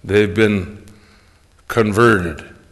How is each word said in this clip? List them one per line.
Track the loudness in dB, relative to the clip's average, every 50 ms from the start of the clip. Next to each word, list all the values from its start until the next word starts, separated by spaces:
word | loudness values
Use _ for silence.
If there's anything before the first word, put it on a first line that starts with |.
| -6
They've | 0 0 0 0 0 0
been | 0 0 2 0 -2 -6 -8 -14 -20 -20 -20 -20 _ _ _ _ _ _ _ _ _ _ _ _ _ _
converted. | -6 -2 -2 0 0 2 2 4 4 4 2 -2 -6 -10 -12 -16 -20 -20 -20 _ _